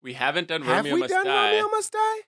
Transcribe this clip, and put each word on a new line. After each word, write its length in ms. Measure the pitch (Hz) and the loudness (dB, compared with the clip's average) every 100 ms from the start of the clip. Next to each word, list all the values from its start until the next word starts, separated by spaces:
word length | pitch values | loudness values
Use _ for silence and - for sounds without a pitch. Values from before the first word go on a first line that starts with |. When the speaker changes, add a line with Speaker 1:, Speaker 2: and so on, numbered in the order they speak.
Speaker 1:
We 120 | 127 | -12
haven't 340 | 123 131 160 165 | -2 0 0 -2
done 140 | 160 | -4
Speaker 2:
Have 160 | 131 - | 0 0
Speaker 1:
Romeo 160 | - | 2
Speaker 2:
we 60 | 320 | 0
Speaker 1:
Must 100 | 359 | 0
Speaker 2:
done 120 | 370 | 0
Speaker 1:
Die. 260 | 392 - - | 0 2 4
Speaker 2:
Romeo 180 | 415 427 | 2 2
Must 220 | 440 - | -2 -2
Die? 280 | 427 427 440 | 0 0 -2